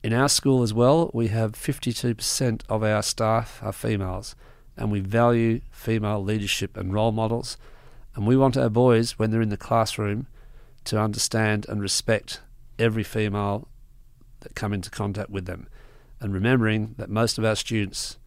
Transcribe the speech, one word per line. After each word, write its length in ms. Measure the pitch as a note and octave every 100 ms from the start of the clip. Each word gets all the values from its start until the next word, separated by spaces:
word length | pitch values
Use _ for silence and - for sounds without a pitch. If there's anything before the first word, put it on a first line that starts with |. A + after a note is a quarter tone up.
In 100 | -
our 160 | A#2 C#3
school 340 | - C#3+ B2+
as 120 | A#2
well, 360 | G#2+ B2 D#3+ E3+
we 140 | A#2 A2+
have 280 | A2 A2 -
fifty-two 580 | - C#3 - A2+ A#2+
percent 500 | A2 - - B2+ A2 -
of 160 | A2
our 180 | G#2+ G#2+
staff 580 | - - A2 A2+ A2+ -
are 100 | G#2+
females, 640 | - A2+ G#2 F#2 F#2 - - - - - -
and 160 | A2
we 80 | G#2
value 640 | F#2+ A2+ A#2+ A#2+ A2+ A#2 -
female 520 | - - A2 G#2 G#2
leadership 540 | G2 G#2+ G2+ - G2+ -
and 160 | F#2+
role 200 | G2+ A2+
models, 440 | A2 A2 A#2 - - - - - - -
and 120 | - G#2
we 100 | C3
want 200 | C3+ B2+
our 120 | A#2+
boys, 500 | A2+ B2+ A2+ A#2 -
when 120 | A2
they're 100 | A2
in 80 | A2
the 80 | G#2
classroom, 680 | - A#2 A2 - G#2 G#2+ C3+ - - - - -
to 160 | - G#2+
understand 680 | A2 F#2+ - A2+ G#2+ G#2+ G#2
and 120 | G#2+
respect 600 | G2 - - A2 - - - - - -
every 240 | A2+ A2
female 640 | G2+ A2+ G#2 G#2 G2+ G2+ - - - - - - - -
that 140 | -
come 180 | - G#2
into 180 | G2+ F2
contact 400 | - G#2 G2+ -
with 160 | G2 F2+
them. 200 | F2+ - - - - - -
And 120 | G#2
remembering 600 | F#2+ A2 B2+ A2 G#2+ A2 -
that 120 | G#2+
most 260 | G#2 A#2 -
of 80 |
our 120 | A2 G#2+
students 640 | - A2+ G2 - - -